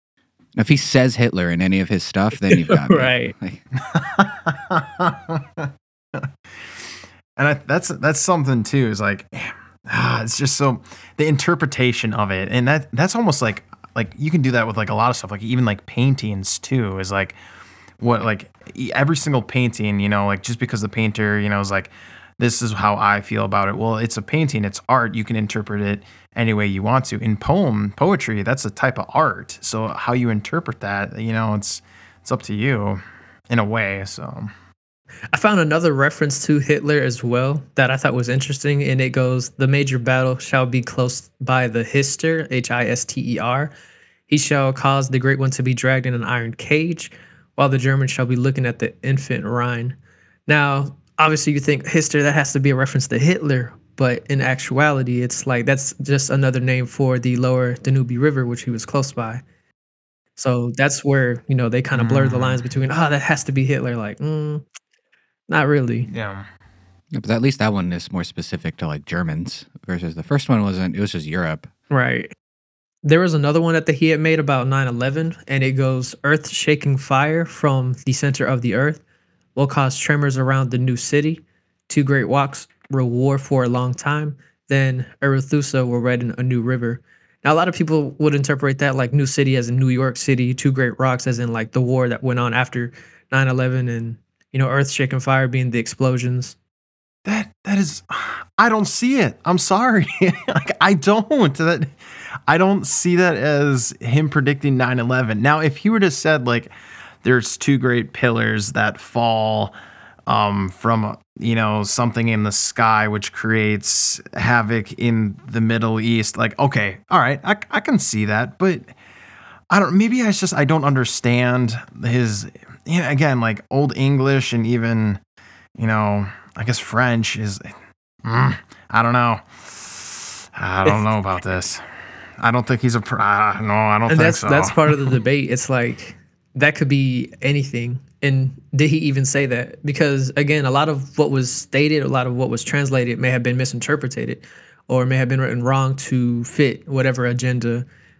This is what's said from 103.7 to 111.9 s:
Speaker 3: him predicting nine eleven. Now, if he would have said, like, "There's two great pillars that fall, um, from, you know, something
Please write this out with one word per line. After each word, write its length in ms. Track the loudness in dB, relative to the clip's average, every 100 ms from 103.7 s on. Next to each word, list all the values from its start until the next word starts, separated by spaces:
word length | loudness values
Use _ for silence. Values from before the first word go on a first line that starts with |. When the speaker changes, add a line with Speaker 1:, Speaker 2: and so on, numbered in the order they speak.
| 2 -2 -6
Speaker 3:
him 300 | 0 2 2
predicting 480 | 2 2 2 0 2
nine 220 | 2 0
eleven. 420 | 0 0 0 0
Now, 200 | 2 2
if 160 | 2 0
he 120 | 0
would 140 | 2
have 100 | 2
said, 320 | 2 0 0 2
like, 240 | -2 -2 -12 -20 -20 -20 -4
"There's 340 | 2 2 2 -2
two 200 | 2 2
great 360 | 2 0 -2
pillars 600 | 0 0 2 0 0 -2
that 260 | 0 -2 -2
fall, 760 | -6 -2 0 0 0 0 -2 -6 -20 -20 -20 -10 -2
um, 420 | 0 2 0 -2
from, 480 | -2 0 0 0 -6 _ -6
you 140 | -2 0
know, 280 | 0 0
something 440 | -2